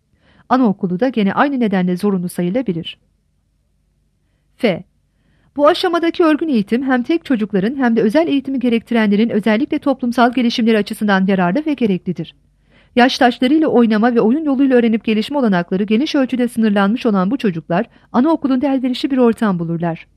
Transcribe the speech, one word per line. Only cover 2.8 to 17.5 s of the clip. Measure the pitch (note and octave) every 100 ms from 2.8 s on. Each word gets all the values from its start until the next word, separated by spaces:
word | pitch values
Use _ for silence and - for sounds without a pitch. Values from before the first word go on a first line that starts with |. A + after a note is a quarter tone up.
| - - _ _ _ _ _ _ _ _ _ _ _ _ _ _ _ _
F. | A3 E3 - _ _ _ _ _ _ -
Bu | D4
aşamadaki | F4 F#4 E4+ E4 -
örgün | D#4+ D4+ E4
eğitim | A#3 G3 A#3+
hem | C4+ B3+
tek | A#3+ E4 -
çocukların | A#3 G#3+ G3 G#3 C#4
hem | A#3+ A3+
de |
özel | G#3 D4+ E4
eğitimi | C#4 C4+ C4+
gerektirenlerin | B3 A3+ - A#3 G#3+ G3+ A3+
özellikle | G#3 A3+ G#3+ D4+ D4+
toplumsal | C#4+ C4+ A#3+ A#3+ B3
gelişimleri | B3 A#3+ B3+ A3+ A3
açısından | G3+ A3 G#3 F#3+ F#3+
yararlı | F#3+ F3 A#3 D#4
ve |
gereklidir. | C#4+ A3+ F3+ F#3 E3+ D#3+ - _ _ _ _ _ B3
Yaştaşlarıyla | C4 - B3 - B3+ D#4 D#4
oynama | A#3+ A3+ G#3+ A#3+ A#3
ve |
oyun | G#3 D4 D4+
yoluyla | C4 C4+ B3
öğrenip | A3+ A3
gelişme | - G#3+ G#3+ C#4+
olanakları | A#3 F3+ E3+ F#3+
geniş | G#3+ A3 D#4 D4
ölçüde | B3+ B3 A#3+
sınırlanmış | - A3 G3+ G3 A#3+ A#3+
olan | G3 F#3
bu | C#4
çocuklar | G#3+